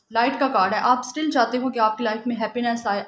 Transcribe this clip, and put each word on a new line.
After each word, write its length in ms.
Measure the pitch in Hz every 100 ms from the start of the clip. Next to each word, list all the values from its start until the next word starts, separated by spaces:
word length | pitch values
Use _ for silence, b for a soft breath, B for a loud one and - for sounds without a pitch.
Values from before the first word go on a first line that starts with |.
| _
Light 260 | 220 240 277
का 80 | 269
card 260 | 220 190
है, 60 | 208
आप 220 | - 262
still 260 | - 302 311
चाहते 260 | 277 233 247
हो 120 | 254
कि 100 | 240
आपकी 240 | 220 220
life 200 | 233 220 240
में 80 | 233
happiness 500 | 220 247 240 233 226
आए, 180 | 202